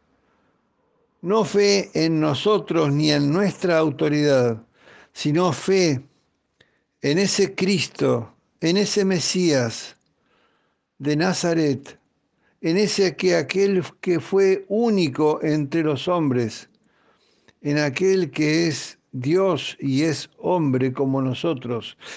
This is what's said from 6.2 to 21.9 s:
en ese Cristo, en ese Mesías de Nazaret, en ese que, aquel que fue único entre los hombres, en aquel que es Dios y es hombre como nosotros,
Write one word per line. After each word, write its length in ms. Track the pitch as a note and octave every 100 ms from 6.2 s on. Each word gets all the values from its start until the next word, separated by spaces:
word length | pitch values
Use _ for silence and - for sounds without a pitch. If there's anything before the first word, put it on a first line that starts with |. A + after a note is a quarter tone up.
| _ _ _ _ _ _ _ _
en 160 | C#3+ D#3
ese 380 | G3 - G3 -
Cristo, 760 | F#3+ F#3+ - - C#3 B2 A2+ _ _ _
en 160 | D#3+ F#3+
ese 280 | G3 -
Mesías 920 | F#3+ F#3 - F#3 F3 C#3 A#2+ - - - _ _ _ _ _ _ _ _ _ _
de 160 | C#3 D3+
Nazaret, 840 | F#3 F3+ F3 E3 D3+ C3 - - _ _ _ _ _ _
en 160 | E3 F3
ese 400 | G#3 G#3 F#3+ D3
que, 180 | F#3
aquel 480 | E3+ C3+ F#3+ G3 F#3+ D3+ -
que 200 | - E3
fue 440 | - F#3+ F#3+ F#3+ -
único 720 | G#3 A#3 G3+ D#3+ C3 D3+ D#3
entre 400 | D#3 D3+ C#3 E3+
los 240 | D#3 C#3 F3+
hombres, 600 | F3 D3+ B2 A#2 - - _ _ _ _ _ _ _ _ _
en 160 | D3 D3
aquel 520 | D3 B2+ F#3+ F#3+ E3
que 380 | C#3+ D3+ D#3 E3+
es 260 | C3+ - - _
Dios 680 | C3 B2+ F3+ F#3+ D3+ - -
y 220 | C#3 C3+
es 260 | D#3+ C3+ - -
hombre 540 | - F3+ D3+ C3 C3
como 300 | C3 C3+ C3+
nosotros, 720 | C3 B2+ F3 C#3+ A#2+ A#2+ -